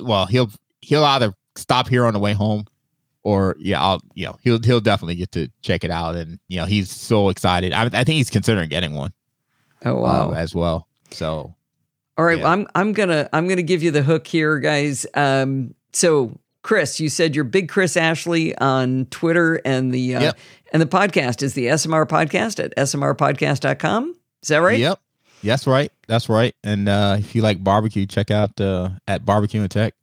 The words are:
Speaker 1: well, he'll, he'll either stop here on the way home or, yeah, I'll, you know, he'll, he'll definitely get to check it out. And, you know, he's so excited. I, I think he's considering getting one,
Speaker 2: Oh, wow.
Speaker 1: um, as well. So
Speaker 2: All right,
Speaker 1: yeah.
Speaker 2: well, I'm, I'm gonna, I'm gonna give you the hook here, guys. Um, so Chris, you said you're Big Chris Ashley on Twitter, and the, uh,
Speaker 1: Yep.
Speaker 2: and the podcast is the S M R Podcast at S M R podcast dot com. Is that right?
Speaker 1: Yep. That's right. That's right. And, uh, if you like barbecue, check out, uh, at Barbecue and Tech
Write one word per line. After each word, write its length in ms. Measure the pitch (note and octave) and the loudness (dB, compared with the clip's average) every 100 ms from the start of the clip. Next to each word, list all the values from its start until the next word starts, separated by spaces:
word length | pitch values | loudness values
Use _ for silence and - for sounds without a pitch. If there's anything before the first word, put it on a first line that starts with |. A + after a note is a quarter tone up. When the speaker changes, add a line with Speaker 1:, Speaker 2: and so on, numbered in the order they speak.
Speaker 1:
well, 240 | A#2+ G2+ | 0 0
he'll, 260 | F#2 B2+ A#2 - _ _ | 2 0 0 -4 _ _
he'll 240 | - D3 | -2 2
either 300 | D3 C3+ A2 F#2+ _ - | 4 2 0 -4 _ -14
stop 300 | - B2+ B2+ | -2 0 2
here 200 | B2+ A#2+ | 2 2
on 80 | |
the 40 | G#2 | 2
way 140 | G#2 | 0
home 320 | G2+ G#2+ G#2+ G#2 _ _ _ _ _ | 0 0 -2 -6 _ _ _ _ _
or, 320 | - G2 F#2+ - | 0 2 2 -2
yeah, 200 | E2+ E2+ | -2 0
I'll, 180 | F2+ F2+ - | 0 0 -6
you 100 | - | -10
know, 140 | F2+ - | -10 -4
he'll, 160 | B2 A#2 | 0 2
he'll 180 | A#2+ A#2+ | 2 2
definitely 360 | G#2+ G2+ E2+ F2 | 4 0 -2 -6
get 160 | F2+ | -4
to 160 | F2 C#2+ _ | -4 -6 _
check 240 | - E2+ | -4 -4
it 60 | E2 | -2
out. 260 | E2+ E2 E2+ | -4 -4 -6
And, 240 | D#2+ E2 - | -8 -14 -10
you 80 | F2+ | -6
know, 40 | |
he's 260 | F2 G#2 F#2 | -2 -2 -2
so 380 | - - A2+ G2 | -8 0 2 2
excited. 460 | F2+ F#2 F2+ F2+ | 2 0 0 0
I, 80 | D#2+ | 0
I 40 | A#2 A2 | 0 0
think 120 | B2 D#3 | 0 2
he's 140 | B2+ | 0
considering 400 | G#2 G#2 G#2+ E2 | 0 2 0 0
getting 240 | D#2 E2+ | -4 -4
one, 180 | D2+ C#2+ - _ _ _ _ _ _ | -4 -8 -10 _ _ _ _ _ _
Speaker 2:
Oh, 120 | A#2+ B2+ | -4 -2
wow. 320 | B2 C3 - | 0 0 0
Speaker 1:
um, 40 | |
as 200 | D#2+ E2 | -4 -4
well. 340 | E2+ E2+ E2 - _ _ | -2 -2 -4 -8 _ _
So 440 | - D#2+ D#2 D#2 - _ _ _ _ _ - | -10 -8 -8 -10 -18 _ _ _ _ _ -2
Speaker 2:
All 80 | |
right, 140 | E3 E3 | 0 2
Speaker 1:
yeah. 60 | |
Speaker 2:
well, 80 | D3+ | 0
I'm, 120 | F#3 - | 0 -2
I'm 180 | E3 G#3 | -2 0
gonna, 340 | G#3 G3 D#3 C#3 | 0 0 0 0
I'm 140 | D#3 F3+ | 0 0
gonna 120 | F#3 | 0
give 200 | E3 F3 | 0 0
you 80 | E3+ | 2
the 120 | D3 | 2
hook 240 | C#3 D#3+ - | 2 0 0
here, 340 | E3 D#3 D3+ | -2 0 0
guys. 440 | D3 D3 D3 C3+ - | 0 0 0 -4 -6
Um, 640 | - C#3+ C3+ C3+ C3+ B2 - _ | 0 2 2 0 -2 -6 -10 _
so 460 | - F3 D3+ A#2+ - _ _ | 0 2 4 0 -6 _ _
Chris, 360 | - G#3+ D3 - | -2 0 0 -2
you 100 | D#3 | -4
said 280 | - E3 C#3+ | 0 0 0
you're 80 | |
Big 240 | C3 F#3 E3+ | 0 0 0
Chris 280 | G3+ F#3 F3 | 0 0 2
Ashley 560 | D#3+ D#3+ E3+ E3+ D#3+ - | 2 0 0 0 0 0
on 480 | C3+ C3 B2+ C3 B2+ | 0 2 2 0 -4
Twitter, 480 | - E3 E3+ E3 E3 | -2 0 2 2 0
and 280 | B2+ C3 C3 | 0 0 0
the, 220 | B2+ B2+ B2+ | -2 -2 0
uh, 40 | |
Speaker 1:
Yep. 180 | D3+ - - - - | 0 -2 -12 -20 -2
Speaker 2:
and 100 | D#3+ | 0
the 40 | D#3 | 2
podcast 540 | F#3 G3+ E3 B2+ A#2+ | 2 2 0 -2 -2
is 100 | C#3 | -4
the 140 | C#3 A#2+ | -2 0
S 180 | D3+ - | 0 2
M 80 | |
R 100 | D#3+ | 0
Podcast 540 | D3+ D#3+ D#3+ F#3+ A3 - | 2 2 2 0 -2 -4
at 140 | - - | -6 -2
S 160 | C#3 | -2
M 120 | C#3+ | 0
R 100 | C#3 | -2
podcast 460 | C#3 C#3+ C#3 D3 C#3 | 0 0 0 -2 0
dot 180 | C3+ C#3 | -2 -2
com. 380 | D#3+ G#3+ D#4 F4 _ _ | -2 -2 -4 -10 _ _
Is 60 | - | 0
that 80 | D3+ | 2
right? 180 | F3 A3+ | 4 2
Speaker 1:
Yep. 180 | C#3 G3 _ _ _ _ | 0 -2 _ _ _ _
That's 240 | G#2 B2+ - | -2 0 2
right. 240 | C3 D3 _ - | 2 0 _ -2
That's 200 | A2+ - | -2 2
right. 280 | A2 A#2+ - | 2 2 -2
And, 240 | G2+ G#2 G2+ | -4 0 2
uh, 300 | G2+ G2+ G2 | 2 2 0
if 160 | G2+ - | -2 0
you 60 | |
like 200 | A2 F#2 | 2 2
barbecue, 420 | F#2+ G2+ G#2+ G2+ | 2 2 2 -2
check 280 | G2 - G2+ | -2 -2 0
out, 280 | G#2 G#2 - | 0 0 -2
uh, 280 | G2 F#2 F2+ F#2 - | -2 -2 -4 -8 -6
at 180 | G2 | -4
Barbecue 360 | - G#2 G#2 A2 | 0 0 2 -2
and 100 | G2 | -2
Tech 240 | G#2 G#2+ - | 0 -2 -4